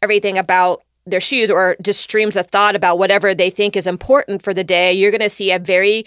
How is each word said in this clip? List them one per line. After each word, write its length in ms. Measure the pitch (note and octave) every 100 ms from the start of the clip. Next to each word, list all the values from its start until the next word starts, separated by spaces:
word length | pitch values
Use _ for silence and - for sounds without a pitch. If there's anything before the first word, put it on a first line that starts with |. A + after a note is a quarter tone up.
everything 340 | G#3 G#3 G3+ F#3+
about 460 | F#3+ F#3 F3+ E3+ _ _ -
their 120 | F#3+
shoes 320 | - C4 A3
or 260 | F3+ F#3 -
just 220 | F#3+ G3
streams 340 | - G#3+ G#3+ F#3+
of 120 | F3+
thought 280 | G3 G#3 G3
about 220 | F#3 F3
whatever 360 | F#3+ G3 G3+
they 140 | F#3 F#3
think 260 | F#3 G#3
is 120 | G3+ F3+
important 560 | F3+ - C4+ - G3
for 100 | -
the 100 | F#3
day. 300 | F3 F3 F3+
You're 180 | F#3 G3+
gonna 200 | G#3+ G#3+
see 200 | - F#3+
a 80 | F#3
very 460 | F3+ F#3 G3 A3